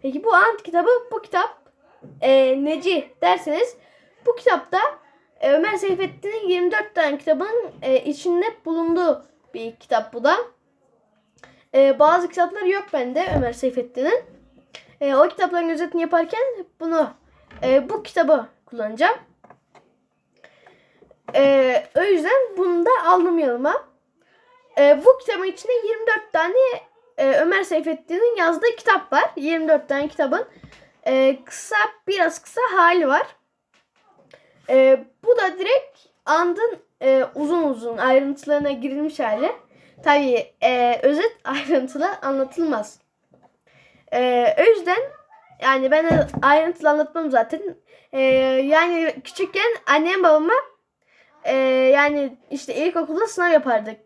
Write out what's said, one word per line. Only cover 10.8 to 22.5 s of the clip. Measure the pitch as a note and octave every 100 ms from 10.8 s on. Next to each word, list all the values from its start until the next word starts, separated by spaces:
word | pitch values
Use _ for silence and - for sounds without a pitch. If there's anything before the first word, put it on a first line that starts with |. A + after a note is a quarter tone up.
| _ _ _ _ _ _ - _ _
E, | C4+ C#4 C4+
bazı | D4 F4 F4
kitapları | F4+ F4 G4+ F#4
yok | G4 G4+
bende | D4 B3 C#4 F#4 G#4
Ömer | A#3+
Seyfettin'in. | A#3+ C4 B3+ A#3+ B3 D4 A#4 - _ _ _ _ - _ _
E, | C#4+
o | C4+ F4
kitapların | - F4+ F4 E4
özetini | D#4 E4+ E4+
yaparken | E4 E4+ E4 A4 C5+ A4 F4+ _
bunu, | D#4+ E4 D4+ - _ _ _ -
e, | C4 C4+ -
bu | G#4+
kitabı | G#4+ F4+ D4 D4 A3 _ _
kullanacağım. | A#3 G#3+ A3+ F4 A#4+ _ _ _ - _ _ _ _ _ _ _ _ - _ _ _ _ _ _ _ -
E, | C4 C#4 C#4 B3+ B3 - D4
o |
yüzden | G4 F4+ D#4+ C5+ A#4+